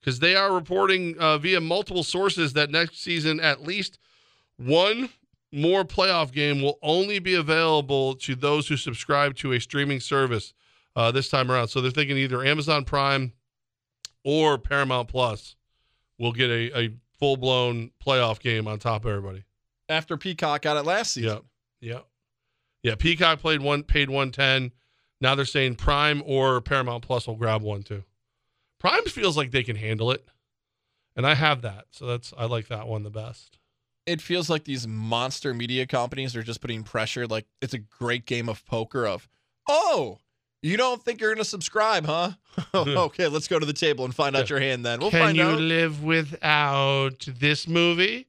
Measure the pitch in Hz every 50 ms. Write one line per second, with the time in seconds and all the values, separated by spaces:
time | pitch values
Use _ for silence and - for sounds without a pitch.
0 | _ 139 127 123 151 170 185 196 196 196 190 180 160 170 185 190 196 190 190 185
1 | 180 170 165 156 165 156 151 151 143 180 190 175 165 160 170 196 208 - 190 180
2 | 156 - - 180 196 202 - 180 165 143 127 151 147 143 143 165 170 160 - -
3 | - 185 175 165 151 160 156 143 160 156 139 127 143 156 185 208 185 - _ _
4 | _ _ _ _ _ _ _ _ _ _ _ - 123 127 147 165 180 208 220 233
5 | 262 240 - _ _ _ _ _ _ _ - 143 151 165 185 196 185 156 - -
6 | 185 190 185 170 156 135 127 147 147 147 143 139 135 143 143 - - 151 156 180
7 | 190 202 208 196 175 185 185 175 156 147 160 160 165 165 156 151 139 131 143 135
8 | 135 135 135 131 - - 131 123 135 143 147 151 147 - 151 127 - - 120 -
9 | - - 147 143 143 143 135 - - 135 127 120 - - - 143 143 143 139 131
10 | - - 147 139 135 131 120 107 - - _ _ _ _ _ _ _ _ _ -
11 | 117 113 120 135 131 - - 135 127 123 127 127 117 110 - 135 127 127 123 147
12 | 151 135 139 135 135 131 127 123 131 139 147 156 147 156 156 147 135 - - 143
13 | 139 139 139 139 135 123 - _ _ _ _ _ _ _ _ _ _ _ _ _
14 | _ - _ _ _ 139 147 156 156 151 143 127 - - 143 143 143 135 127 123
15 | 120 117 - 127 123 117 107 - - - - _ _ _ _ _ _ _ _ _
16 | _ _ _ _ 113 120 117 117 131 123 117 117 117 117 - 123 117 113 110 120
17 | _ _ _ _ 143 143 135 131 123 131 127 127 123 123 120 117 113 120 _ _
18 | - 139 135 127 120 113 110 - - 123 113 110 107 107 107 107 - 120 113 104
19 | 107 113 104 101 98 98 92 95 98 _ _ _ _ _ _ _ _ - 156 160
20 | 156 - 170 151 - 190 175 156 - 156 147 143 - 156 147 147 143 156 185 208
21 | 233 - - 127 117 113 107 110 - _ _ _ _ _ _ _ - 113 117 127
22 | - _ _ _ _ _ _ _ _ _ _ _ _ _ _ _ - 120 113 101
23 | - 165 170 156 180 165 160 143 - 160 156 147 139 143 143 143 151 - - 151
24 | 143 131 135 139 139 131 117 - 139 135 131 135 131 123 _ _ _ _ _ _
25 | _ _ _ _ 135 131 139 139 139 123 - 147 135 131 120 - - - 147 143
26 | 147 151 147 143 - - 135 135 131 131 127 123 107 - 143 135 127 123 120 120
27 | 117 - 127 120 - - 113 110 117 110 110 110 107 107 104 101 98 - 104 98
28 | 98 _ _ _ _ _ _ _ _ _ _ _ _ _ _ _ - 185 302 415
29 | 466 370 - 262 214 185 151 151 143 127 120 135 120 117 113 104 110 110 113 110
30 | 113 120 131 - _ _ _ _ _ _ _ _ _ _ _ _ _ _ _ _
31 | _ _ _ - 123 139 151 131 156 156 147 127 120 113 95 101 - _ _ -
32 | - 123 120 120 120 - - 135 117 117 123 117 107 - 120 107 110 117 110 107
33 | 104 107 104 107 107 120 120 - - _ _ _ _ _ _ _ _ _ _ _
34 | _ 165 175 156 - - 175 180 170 151 165 151 156 - 135 131 120 110 110 110
35 | 110 113 113 117 123 131 127 - - 143 123 117 120 117 123 127 127 127 - 127
36 | 120 123 131 135 135 131 120 117 110 117 113 - - 123 113 110 104 - - 113
37 | 110 110 - 123 123 113 110 110 107 _ _ _ - 123 - 123 107 _ _ _
38 | 123 120 120 123 117 - 127 117 117 117 110 - _ - - 113 113 - - 131
39 | 117 104 95 87 - _ _ _ _ _ _ _ _ - 285 311 359 370 311 202
40 | 143 110 - _ _ _ _ _ _ _ _ _ - 156 185 214 247 254 247 233
41 | _ 240 240 226 220 214 220 220 214 208 - 190 156 - - 220 214 220 220 180
42 | 156 151 151 165 175 196 180 _ _ _ - - - - - 190 160 139 143 180
43 | 175 151 - - 180 160 143 156 156 - 180 160 156 147 147 - - 156 143 123
44 | 127 127 127 - 151 139 135 135 131 - 147 135 139 135 131 123 120 120 117 120
45 | 151 208 175 165 165 156 160 160 160 160 160 151 156 160 165 165 165 165 156 147
46 | 147 156 160 165 160 143 160 - - 156 151 147 147 143 139 139 139 135 139 139
47 | 135 135 131 _ - - 127 120 139 147 151 143 - 165 165 170 170 175 170 170
48 | 185 208 226 247 262